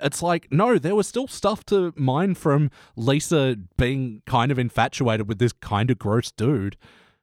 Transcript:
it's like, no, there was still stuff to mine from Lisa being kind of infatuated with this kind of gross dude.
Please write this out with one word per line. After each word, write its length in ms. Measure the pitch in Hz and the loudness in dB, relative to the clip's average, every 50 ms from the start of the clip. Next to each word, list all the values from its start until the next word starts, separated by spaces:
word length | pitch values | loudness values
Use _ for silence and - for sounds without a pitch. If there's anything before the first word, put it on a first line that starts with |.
| - | -2
it's 180 | 135 - - | -4 -4 -2
like, 260 | 165 175 170 170 - _ | -2 -2 -2 -2 -2 _
no, 260 | 131 160 208 247 240 165 | 0 2 4 4 2 2
there 160 | 127 165 202 | 2 2 0
was 140 | 214 190 - | 0 0 0
still 180 | - 233 269 | -2 -6 -6
stuff 400 | 254 - - - 202 214 - - - | -6 -8 -2 -2 -2 -2 -2 -2 0
to 260 | 208 196 180 170 160 | 0 2 2 0 -2
mine 400 | - 139 131 127 151 185 202 180 | -2 0 0 2 2 0 0 -2
from 340 | - - 160 139 147 151 135 - - - _ _ | 0 0 2 2 4 2 0 -2 -6 -18 _ _
Lisa 640 | - 113 131 139 156 - - 175 151 135 131 123 104 92 - _ - | -4 0 0 0 0 0 0 0 2 2 2 -2 -4 -8 -8 _ -2
being 440 | 131 120 135 135 131 123 110 107 _ - | 0 0 0 -2 -4 -6 -8 -12 _ 0
kind 240 | 127 120 117 139 | 0 2 2 2
of 80 | 139 127 | 0 0
infatuated 680 | 123 120 - - 113 - - - 135 120 110 110 107 101 | -2 -2 0 0 0 0 -2 -2 0 0 0 0 -2 -4
with 120 | 113 98 | -2 0
this 140 | 123 117 - | 0 0 0
kind 360 | - - - 110 - 113 131 | -4 -8 -4 -2 0 0 0
of 80 | 123 - | 0 -2
gross 340 | - 101 104 120 - - | 0 0 0 0 0 -4
dude. 460 | - - 107 131 151 110 95 101 - - _ - - _ _ _ _ _ | -6 -2 0 0 0 0 -2 -4 -8 -10 _ -20 -20 _ _ _ _ _